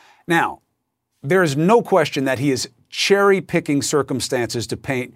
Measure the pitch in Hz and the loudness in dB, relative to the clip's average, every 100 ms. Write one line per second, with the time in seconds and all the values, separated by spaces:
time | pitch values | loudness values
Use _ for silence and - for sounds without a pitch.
0 | _ _ - 170 110 64 _ _ _ _ | _ _ -2 0 0 -6 _ _ _ _
1 | _ _ 139 185 170 139 170 233 - 185 | _ _ 0 2 2 2 4 2 4 2
2 | 147 147 135 123 143 123 - _ _ - | 2 -2 -2 0 0 -2 -6 _ _ -6
3 | - 202 202 196 - 175 156 143 - 151 | 2 4 4 2 0 -4 0 -2 0 -2
4 | 135 131 - 127 117 120 110 113 - 127 | -2 -4 -4 -4 -4 -6 -6 -8 -6 -6
5 | 123 | -6